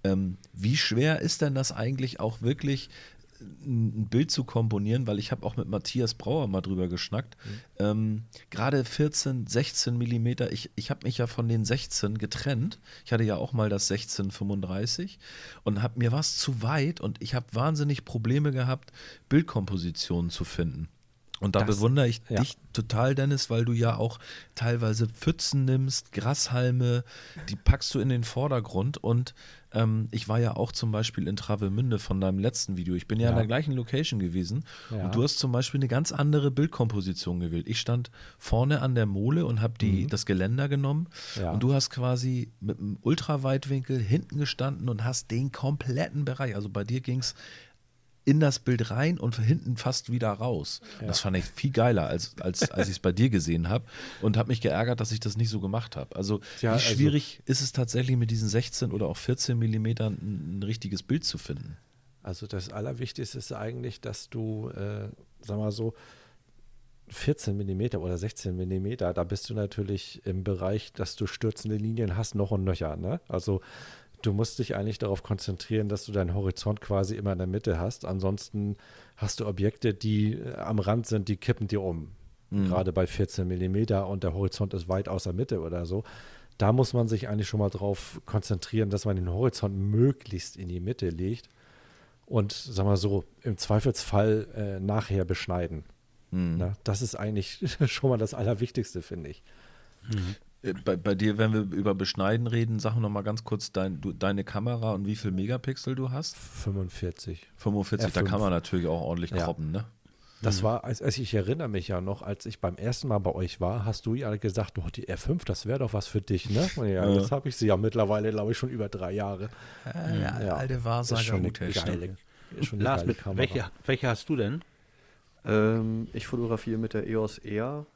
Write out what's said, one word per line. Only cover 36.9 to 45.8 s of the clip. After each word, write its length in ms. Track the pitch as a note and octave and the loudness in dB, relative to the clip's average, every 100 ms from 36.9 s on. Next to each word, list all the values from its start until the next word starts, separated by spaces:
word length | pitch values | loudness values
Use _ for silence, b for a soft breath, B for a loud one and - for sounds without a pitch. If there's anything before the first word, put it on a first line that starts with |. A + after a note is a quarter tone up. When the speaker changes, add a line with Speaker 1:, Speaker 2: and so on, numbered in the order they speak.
| G#2 F#2 F2 - F2 | 2 -2 -2 -2 -2
Speaker 1:
gewählt. 280 | F2 E2+ - | 0 -2 -2
Ich 120 | A2 | -2
stand 300 | - A#2+ B2 B B B | 0 -2 -2 B B B
vorne 420 | - A2 C3 D3 | 2 4 4 4
an 140 | C3 A#2+ | 2 4
der 100 | G#2+ | 2
Mole 400 | G2 A2 D#3+ D#3+ | 2 2 2 2
und 160 | A2 | 2
hab 160 | A2+ - | 0 2
die, 280 | G#2 F#2+ C#3 | 2 4 2
Speaker 2:
Mhm. 20 | |
Speaker 1:
das 180 | G2+ - | -2 0
Geländer 420 | F#2+ F#2+ B2 C#3 | 2 2 2 2
genommen. 400 | C#3 C#3 D3 E3+ B B - | 2 2 0 -2 B B -4
Speaker 2:
Ja. 120 | F2+ | 0
Speaker 1:
Und 100 | G2+ | 2
du 100 | B2 | 4
hast 200 | C#3 - | 4 2
quasi 600 | - B2+ B2 B2+ B2 A#2 - | 0 0 2 0 0 -4 -6
mit 180 | G2+ A#2 | -6 -4
einem 180 | G2+ G2 | -4 -2
Ultraweitwinkel 960 | - E3 - D3 C3+ C3+ C3+ C3+ B2+ C3 | 2 2 2 0 2 0 0 -2 0 0
hinten 400 | G2+ D3+ - C#3+ | 4 2 2 -2
gestanden 500 | C#3+ - C3 C#3 A2+ | -2 0 -2 -2 -2
und 140 | G#2+ | 0
hast 260 | A#2 B2+ - | -2 -2 -2
den 220 | A#2 C3+ | -2 -2
kompletten 760 | - C3 C#3+ | -2 -2 0